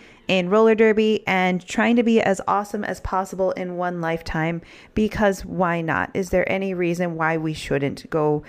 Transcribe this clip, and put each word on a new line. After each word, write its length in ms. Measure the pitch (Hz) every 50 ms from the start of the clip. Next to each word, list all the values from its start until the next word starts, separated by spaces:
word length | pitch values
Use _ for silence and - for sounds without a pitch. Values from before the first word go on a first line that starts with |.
| - - - - _
in 240 | - 180 190 180 175
roller 240 | 190 220 226 226 220
derby 480 | 214 226 220 214 208 220 220 220 208 -
and 380 | - 185 185 185 185 180 180 -
trying 300 | - - - 214 220 240
to 60 | 240 240
be 180 | 226 226 220
as 180 | - 196 196 190 -
awesome 380 | - 190 196 208 202 - 208 202
as 160 | - 185 -
possible 520 | - - - 185 190 190 - 180 190 185 -
in 240 | - 185 180 180
one 240 | 175 180 180 180 175
lifetime, 600 | 165 165 165 165 165 - - 165 156 165 170 170 170 - - - - - -
because 500 | - 214 208 - - 220 202 196 190 -
why 360 | 185 175 170 185 175 170 170
not? 300 | 165 160 143 92 90 - -
Is 160 | - 190 180
there 200 | - 185 - -
any 240 | - 196 196 196 190
reason 400 | 175 180 170 175 170 180 175 165
why 220 | 160 160 160 165
we 180 | 165 156 160 156
shouldn't 560 | 151 - - 143 139 139 139 - - - -
go 320 | - 160 151 151 151 151 151